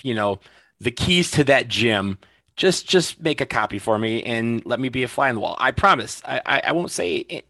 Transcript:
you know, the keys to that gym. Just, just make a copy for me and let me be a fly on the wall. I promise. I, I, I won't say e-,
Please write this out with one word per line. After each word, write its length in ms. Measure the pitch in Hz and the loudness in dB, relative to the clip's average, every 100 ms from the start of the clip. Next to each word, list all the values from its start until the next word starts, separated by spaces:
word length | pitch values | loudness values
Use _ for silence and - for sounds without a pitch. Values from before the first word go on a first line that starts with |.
you 100 | 131 | -4
know, 280 | 110 104 95 - _ _ - | 0 0 -2 -8 _ _ -6
the 100 | - | -6
keys 400 | - - 180 170 | -2 2 2 2
to 140 | 156 139 | 2 4
that 240 | 131 120 | 4 2
gym. 480 | 101 117 104 98 98 _ _ _ - | 0 2 2 0 -4 _ _ _ 0
Just, 280 | 190 175 - | 0 0 2
just 360 | 185 165 - | 2 2 -4
make 180 | 160 143 | -2 -2
a 60 | 139 | -2
copy 340 | 120 107 104 | 0 -2 -2
for 180 | 117 107 | 0 0
me 260 | 113 113 | 0 -2
and 380 | - 117 117 117 - | -2 -2 -2 -2 -2
let 160 | 120 | -4
me 80 | 131 | -2
be 140 | 127 | -4
a 40 | 123 | -4
fly 220 | - 135 | 0 0
on 60 | 113 | 0
the 60 | |
wall. 140 | 92 - | -4 -2
I 140 | 131 | -2
promise. 500 | - 196 151 104 - - | 4 4 4 0 -10 -6
I, 160 | 123 - | -4 -2
I, 160 | 135 - | 0 0
I 60 | |
won't 180 | 160 175 | -2 -2
say 340 | - - 76 - | -4 -2 -2 -4
e-, 120 | - | -12